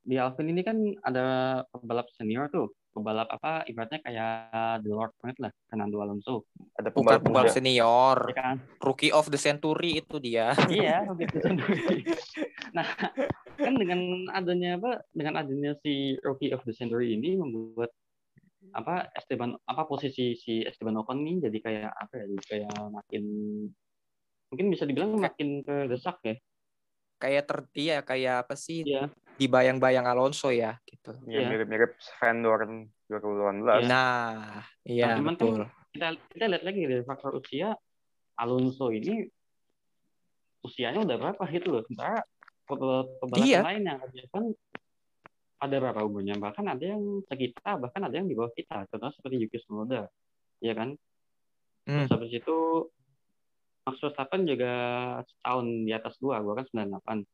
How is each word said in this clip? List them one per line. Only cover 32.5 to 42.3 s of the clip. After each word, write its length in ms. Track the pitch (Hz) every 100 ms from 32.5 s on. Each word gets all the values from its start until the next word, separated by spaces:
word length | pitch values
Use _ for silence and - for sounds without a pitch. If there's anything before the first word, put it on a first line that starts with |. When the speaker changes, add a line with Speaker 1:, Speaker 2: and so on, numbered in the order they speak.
| 110 107 113 110 _ _
Speaker 2:
dua 120 | 107
ribu 160 | 104
delapan 240 | 101 101 98
belas. 220 | 117 107
Speaker 1:
Iya. 80 | 120
Speaker 3:
Nah, 480 | 127 127 123 117 110 107 104 - _
iya, 200 | - 120
Speaker 1:
Nah, 120 | 117 117
cuman 160 | 147
Speaker 3:
betul. 240 | 175 113 110
Speaker 1:
kan 120 | 107 - _
kita, 160 | 147 165 165 -
kita 140 | 170 226
lihat 160 | 175
lagi 180 | 175 202
dari 180 | 156 127
faktor 300 | 123 131 139
usia, 400 | 131 - 135 196 220 _ _ _ _ _ -
Alonso 560 | 117 127 131 131 131
ini 320 | 110 135 220 - _ _ _ _ _ _ _ _ _ _ _ _ _
usianya 400 | 131 - 120 170
udah 140 | 202 127
berapa 240 | 139 202 180
gitu 180 | 170 175
loh. 120 | 127
Sementara 400 | 113 117 143 220 -